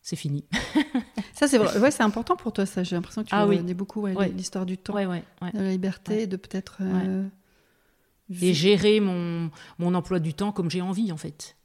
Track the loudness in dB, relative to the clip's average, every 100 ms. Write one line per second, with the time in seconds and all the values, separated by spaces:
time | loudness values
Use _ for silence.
0 | -8 -6 -4 -4 -4 -6 0 0 0 -4
1 | -4 -10 -12 0 4 6 4 4 4 4
2 | 2 2 -2 -2 0 -2 -2 0 -2 -2
3 | -4 -8 -2 2 4 4 2 -4 -6 -4
4 | -2 0 0 0 -6 -4 -4 -6 -4 -2
5 | -2 -4 -8 _ -8 -2 0 0 -2 -4
6 | -2 -2 0 -4 -6 -8 -8 -6 0 0
7 | 0 -2 -4 _ _ _ _ _ _ _
8 | _ _ -14 0 2 4 4 6 6 4
9 | 2 0 -2 -2 -4 -8 -20 -4 0 0
10 | 0 -2 -2 -2 -4 -2 -2 -2 -4 -2
11 | -2 -4 -10 -14 -20 _